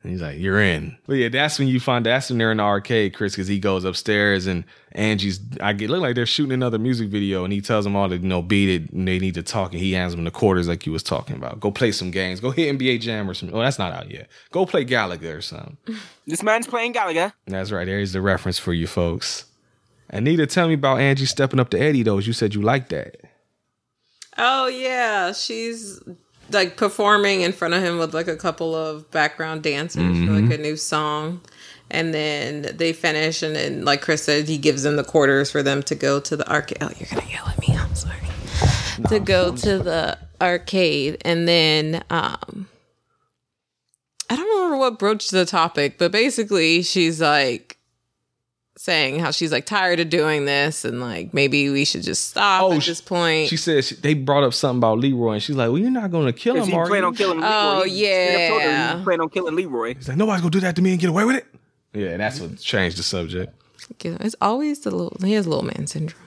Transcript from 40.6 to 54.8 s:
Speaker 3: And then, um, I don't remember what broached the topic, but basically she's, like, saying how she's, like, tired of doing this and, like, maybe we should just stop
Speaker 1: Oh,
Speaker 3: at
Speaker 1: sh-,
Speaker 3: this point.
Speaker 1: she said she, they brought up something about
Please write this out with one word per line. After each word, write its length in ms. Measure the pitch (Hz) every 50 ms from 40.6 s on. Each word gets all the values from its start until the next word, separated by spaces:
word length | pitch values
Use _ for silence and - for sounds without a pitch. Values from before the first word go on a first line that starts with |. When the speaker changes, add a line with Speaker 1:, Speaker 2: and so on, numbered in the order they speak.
| 175 - - 190 185 165 151 147 127 143 156 - -
Speaker 3:
And 240 | - 170 170 170 170
then, 560 | 170 170 160 156 156 156 151 156 160 170 - -
um, 580 | 170 165 - - - - - - - 202 196 - _ _ _ _ _ _ _ _ _ _ _ _ _ _ _ _ _ _ _ _ _ _ _ _ _ _ _ _ _ _ - _
I 80 | 226
don't 100 | 262 339 415 440
remember 200 | 403 370 349 302
what 220 | 269 262 254 233 220
broached 320 | 202 202 220 208 - - 196
the 120 | 190 180
topic, 540 | 170 - 180 160 165 - - 143 143 - _
but 140 | 175 175 185
basically 720 | 208 233 269 247 - 220 202 202 185 160 160 165 170 180
she's, 380 | - - 190 175 165 165 156
like, 560 | 165 151 147 147 139 131 117 - - _ - _ _ _ _ _ _ _ _ _ _ _ _ _ _ _ _ _ _ _ _
saying 420 | - - - 175 160 147 131 131 156
how 140 | 170 147 151
she's, 180 | - 175 160
like, 160 | 151 123 -
tired 320 | - 214 202 185 180 175 165
of 100 | 170 165
doing 340 | 151 175 151 156 156 151 143
this 400 | 139 143 143 143 151 160 - -
and, 160 | 120 120 123
like, 340 | 123 123 110 82 85 - -
maybe 340 | - 139 139 131 143 139 143
we 140 | 139 139 139
should 200 | 147 - - 87
just 240 | - 82 - - -
stop 340 | - - 202 202 190 185 185
Speaker 1:
Oh, 100 | 190 175
Speaker 3:
at 100 | 151 147
Speaker 1:
sh-, 20 |
Speaker 3:
this 140 | 170 170 165
point. 480 | - - 190 175 175 170 160 160 156 143
Speaker 1:
she 80 | 170
said 280 | 160 - 170 160 143 127
she, 120 | - 123
they 180 | - - 143 156
brought 300 | 147 131 135 143 143 143
up 100 | 131 120
something 240 | - - 139 123
about 220 | 127